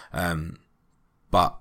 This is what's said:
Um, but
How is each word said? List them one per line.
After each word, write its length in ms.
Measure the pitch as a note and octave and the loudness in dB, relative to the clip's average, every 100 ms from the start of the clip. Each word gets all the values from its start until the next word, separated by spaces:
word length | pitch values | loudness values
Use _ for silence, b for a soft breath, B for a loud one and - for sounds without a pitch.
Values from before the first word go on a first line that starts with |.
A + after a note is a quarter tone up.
| B | B
Um, 460 | - F2 D#2+ E2 - _ _ _ _ _ _ _ | -4 -2 -2 -6 -12 _ _ _ _ _ _ _
but 280 | F#2+ F2 - | 2 2 0